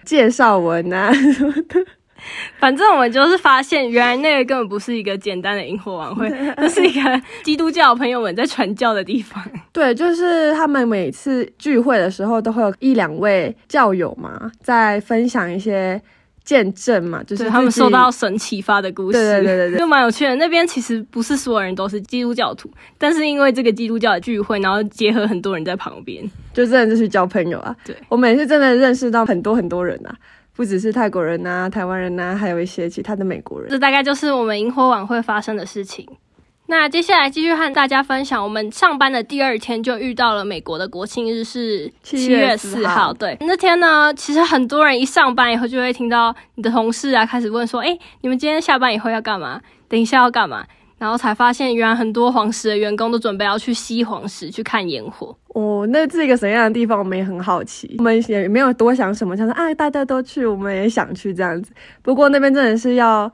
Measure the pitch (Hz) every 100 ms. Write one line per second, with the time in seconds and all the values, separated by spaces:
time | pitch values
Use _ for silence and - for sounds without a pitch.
0 | - 302 233 240 240 202 170 170 175 185
1 | 202 277 277 262 285 285 330 359 370 _
2 | _ _ - - - - 262 269 415 320
3 | 240 247 294 359 285 262 277 311 247 240
4 | 240 247 311 285 254 269 214 202 202 233
5 | 202 196 202 185 190 202 135 190 202 180
6 | 160 208 214 262 285 - 311 359 359 269
7 | 269 254 - - - 302 320 320 285 240
8 | 247 247 214 180 269 - 196 208 240 214
9 | - 226 202 202 - 233 - 339 277 240
10 | 339 330 349 339 302 311 320 277 240 208
11 | 170 - 277 262 - _ 294 254 247 233
12 | 180 185 202 233 220 226 214 190 269 233
13 | 170 156 208 196 156 226 _ 294 226 190
14 | 165 - - - 226 - - 240 220 208
15 | 208 226 240 240 175 180 214 196 185 190
16 | - _ _ _ - 277 196 190 - 214
17 | 175 165 - 202 220 240 254 233 247 254
18 | 254 247 214 208 - 208 196 202 190 196
19 | 190 233 214 202 190 185 180 180 330 285
20 | 233 220 285 254 339 339 339 - 233 226
21 | 214 233 226 277 262 220 190 190 196 202
22 | 202 247 240 240 196 - - - - -
23 | 302 330 302 285 277 247 233 220 226 226
24 | 220 180 208 214 202 208 190 202 214 -
25 | 214 226 208 190 196 180 160 185 - -
26 | - 82 190 - - - 247 254 220 226
27 | 220 196 180 202 170 160 - 240 - -
28 | - 233 247 247 294 294 269 247 262 254
29 | 247 233 226 180 202 233 175 175 180 -
30 | - - _ _ _ - 233 190 220 220
31 | 214 185 160 170 180 180 185 208 180 185
32 | 185 180 180 196 202 170 180 - 170 -
33 | - 202 190 - - 69 62 269 277 277
34 | 277 277 294 269 226 208 220 254 254 226
35 | 202 240 233 214 208 214 185 208 190 -
36 | - - _ _ _ _ - 330 302 320
37 | 339 359 277 294 320 320 320 277 269 269
38 | 277 269 269 240 202 214 214 - 359 285
39 | 269 262 220 277 269 220 - 226 233 233
40 | 254 240 240 208 196 170 - 160 185 175
41 | 214 - 226 226 226 247 233 202 147 -
42 | - 277 254 254 269 220 202 233 196 175
43 | 175 - 196 - 311 370 370 339 339 311
44 | 302 285 - 302 339 311 247 285 302 254
45 | 262 - 277 240 240 233 240 254 254 247
46 | 233 233 233 226 - - 226 233 226 233
47 | 277 247 226 247 226 233 233 247 285 349
48 | - _ 254 254 302 311 320 269 254 214
49 | 226 226 226 202 131 131 - _ - 226
50 | 226 262 247 240 190 110 - _ _ -
51 | 214 240 233 214 240 247 262 233 226 233
52 | 226 220 240 247 214 226 220 208 208 208
53 | 226 233 226 196 202 214 254 233 - 233
54 | 226 196 202 - 165 - 220 220 180 135
55 | 110 - - - _ 226 214 208 208 285
56 | 320 330 294 247 202 226 220 226 226 214
57 | 190 185 190 180 185 180 - - - 220
58 | 233 226 226 208 190 226 269 247 233 254
59 | 196 208 190 196 220 - 330 311 302 285
60 | 269 262 254 - 233 202 196 196 208 220
61 | - 185 202 175 180 170 196 - - -
62 | - 262 285 277 277 277 247 226 247 247
63 | 233 214 214